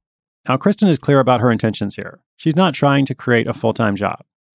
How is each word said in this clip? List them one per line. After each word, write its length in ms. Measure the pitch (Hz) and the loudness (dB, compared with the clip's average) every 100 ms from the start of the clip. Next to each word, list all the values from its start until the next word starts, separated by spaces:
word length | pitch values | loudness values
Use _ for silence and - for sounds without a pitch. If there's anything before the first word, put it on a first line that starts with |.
| _ _ _ _ - | _ _ _ _ -6
Now, 80 | 131 | -2
Kristen 320 | 202 208 202 | 0 0 2
is 100 | 147 | 0
clear 220 | - 139 | 2 2
about 200 | 127 123 | 2 2
her 120 | 123 | 2
intentions 420 | 113 113 104 101 | 0 -2 -4 -8
here. 260 | - 98 - _ _ | -8 -14 -18 _ _
She's 200 | 165 156 | -2 2
not 180 | 185 | 0
trying 320 | - 143 139 135 | 2 0 2 0
to 80 | |
create 320 | 131 - 117 113 | -4 0 0 0
a 80 | |
full-time 400 | 113 113 104 113 | -2 -2 0 -2
job. 300 | 101 101 - _ _ _ | -2 -4 -6 _ _ _